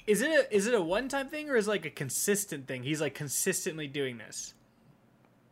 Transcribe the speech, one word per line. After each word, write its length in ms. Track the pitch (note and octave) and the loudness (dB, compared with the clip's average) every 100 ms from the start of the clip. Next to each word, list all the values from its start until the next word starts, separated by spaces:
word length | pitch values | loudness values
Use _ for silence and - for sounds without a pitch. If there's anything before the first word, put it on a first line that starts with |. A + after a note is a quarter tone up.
| - | 2
Is 120 | G3 | 2
it 80 | D4 | 4
a, 240 | D4+ - | 4 4
is 120 | G#3 G#3 | 4 4
it 80 | |
a 60 | A#3 | 2
one-time 460 | D#3+ G3+ C4 C#4 C4+ | 2 0 0 -4 -4
thing, 200 | D4+ D4+ | -6 0
or 60 | B3 | 2
is 120 | G3+ | 2
it, 20 | |
like, 160 | G3+ D3 | 0 -2
a 40 | |
consistent 760 | - C#3 - - G3+ - D3+ C3 | -6 -4 -2 2 0 0 -6 -6
thing? 160 | C3 | -4
He's, 180 | B2+ D3+ | -2 0
like, 140 | D3 | 0
consistently 720 | - D3 - F#3+ F3 F#3 D#3+ D3 | -2 -4 -2 0 0 -2 -6 -6
doing 320 | C#3+ C3 A#2 | -2 -2 -4
this? 360 | G#2+ - - - _ _ _ _ _ _ _ _ _ | -12 -12 -14 -16 _ _ _ _ _ _ _ _ _